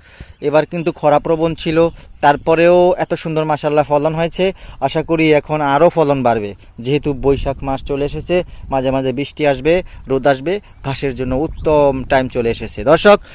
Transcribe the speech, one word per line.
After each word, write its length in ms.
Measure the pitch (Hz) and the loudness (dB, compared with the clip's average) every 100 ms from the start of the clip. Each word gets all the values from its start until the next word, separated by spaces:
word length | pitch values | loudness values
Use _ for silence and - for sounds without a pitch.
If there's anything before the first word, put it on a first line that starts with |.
| - - - - | -20 -20 -20 -8
এবার 260 | 147 151 151 | 0 0 0
কিন্তু 260 | 175 160 | -4 -6
খরাপ্রবণ 640 | - 151 147 160 165 165 | 0 2 2 2 0 -2
ছিল, 340 | 156 175 160 165 - - - | -4 -2 0 0 -2 -18 0
তারপরেও 720 | 147 143 - 160 170 180 180 - | 2 2 2 4 6 6 4 2
এত 160 | 160 | -4
সুন্দর 300 | 170 165 156 | -6 -4 -4
মাশাআল্লাহ 400 | 156 147 156 151 139 | -2 -2 0 0 2
ফলন 260 | 147 156 | 0 0
হয়েছে। 380 | 160 165 - 185 - - - | -2 -4 -2 -4 -4 -14 -6
আশা 220 | 139 160 | -4 -4
করি 320 | 156 165 160 | -2 0 4
এখন 260 | 147 - 151 | 2 2 -2
আরও 300 | 143 143 170 | 0 4 4
ফলন 320 | 165 147 139 | 4 0 2
বাড়বে, 320 | 123 113 101 95 - - | 0 0 -4 -12 -18 -10
যেহেতু 340 | 120 143 147 | -4 -2 -2
বৈশাখ 500 | 135 135 135 139 135 | -2 0 0 -2 -6
মাস 220 | 139 135 | -6 -6
চলে 200 | - 139 | -6 -4
এসেছে, 400 | 143 156 - 180 - - - | -4 -6 -2 -2 -2 -10 -6
মাঝে 200 | 135 131 | -2 0
মাঝে 220 | 131 131 | -2 -2
বৃষ্টি 340 | 123 139 - 147 | -4 -6 -2 0
আসবে, 360 | 131 147 180 - - - | 0 0 0 -2 -10 -4
রোদ 180 | 131 143 | 0 2
আসবে, 340 | 135 147 202 - - | 0 -2 -6 -8 -12
ঘাসের 300 | 139 131 139 | -8 -6 -6
জন্য 200 | 120 127 | -6 -4
উত্তম 720 | 127 151 - 160 151 143 131 113 | -2 -4 -4 0 4 4 0 0
টাইম 200 | 135 127 | 0 0
চলে 220 | 131 117 | -2 -2
এসেছে। 340 | 110 107 - | -4 -8 -4
দর্শক, 360 | 107 160 208 202 - | 2 4 6 4 2